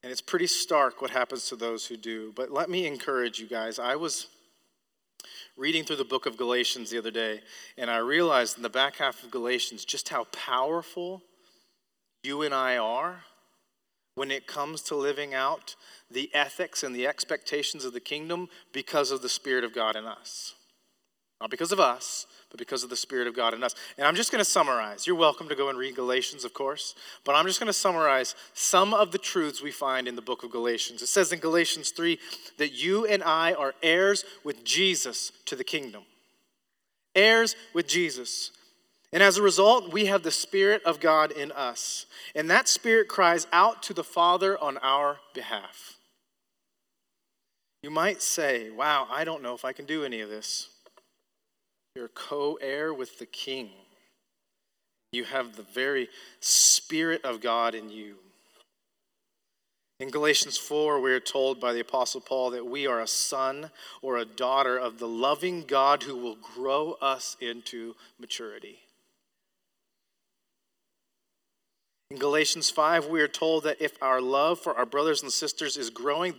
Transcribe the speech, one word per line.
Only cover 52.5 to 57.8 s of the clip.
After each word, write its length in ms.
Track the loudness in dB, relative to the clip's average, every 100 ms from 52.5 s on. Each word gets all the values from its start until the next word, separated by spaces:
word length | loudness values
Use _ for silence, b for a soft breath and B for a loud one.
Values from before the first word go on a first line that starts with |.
| -2 -6 -4 -4
with 280 | -4 -8 -10
the 60 | -16
King. 440 | -12 -8 -8 -10 -16 _ _ _ _ _ _ _ _ _ _ _ _ _
You 100 | -8
have 320 | -6 -6 -6
the 80 | -10
very 460 | -12 -4 -2 -2 -4 B B B
Spirit 840 | 0 4 6 4 2 -2 0 0
of 160 | -2 -4
God 320 | 0 2 2
in 160 | -2